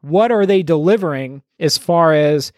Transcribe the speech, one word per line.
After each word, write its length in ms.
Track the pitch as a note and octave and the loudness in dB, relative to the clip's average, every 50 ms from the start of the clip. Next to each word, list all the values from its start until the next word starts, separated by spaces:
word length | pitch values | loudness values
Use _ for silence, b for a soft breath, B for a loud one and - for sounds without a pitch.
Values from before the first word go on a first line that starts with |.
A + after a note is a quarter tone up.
What 300 | - C#3+ D#3 G3 A3 A#3+ | -8 -4 0 0 0 2
are 140 | A#3 G#3 G3 | 2 0 2
they 160 | F#3+ G3 F#3+ | 2 2 0
delivering 800 | F3 D#3+ E3 D3+ D3+ F3+ G#3+ A3 F#3+ D#3+ C#3+ C3+ C3+ B2+ C#3 C#3 - _ _ - | 0 0 -2 0 2 0 0 0 -2 -4 -6 -6 -8 -10 -12 -16 -20 _ _ -4
as 180 | F3 D3 - - | -4 -2 -2 -2
far 360 | - - E3+ E3+ E3 D#3+ D#3 | -2 0 0 2 4 4 4
as 380 | D3+ D3+ D3 D3+ D3 - - - | 2 2 2 0 -2 -4 -6 -12